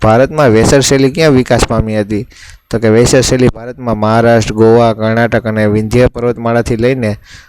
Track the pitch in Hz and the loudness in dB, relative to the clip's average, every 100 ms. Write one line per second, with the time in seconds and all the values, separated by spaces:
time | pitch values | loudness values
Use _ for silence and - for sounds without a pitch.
0 | 110 113 135 151 139 110 113 139 127 139 | 0 2 0 0 2 2 2 2 2 0
1 | 135 160 160 131 123 117 - 113 110 110 | 0 0 2 2 2 -2 0 -2 -2 -4
2 | 104 104 120 - - - _ 113 110 110 | -4 -6 -8 -16 -20 -20 _ -4 2 2
3 | 120 135 120 131 123 113 117 123 120 110 | 4 2 0 2 0 -2 -14 -10 -8 -4
4 | 107 113 117 117 110 107 113 117 117 110 | 0 2 2 2 0 2 4 4 2 0
5 | 110 113 117 113 110 107 107 107 107 120 | -2 -2 -2 -2 -4 -2 0 -2 -2 0
6 | 127 120 120 113 117 117 113 113 120 131 | 0 0 -6 -4 -2 -2 -2 -2 -2 -2
7 | 110 104 - - | -4 -6 -12 -20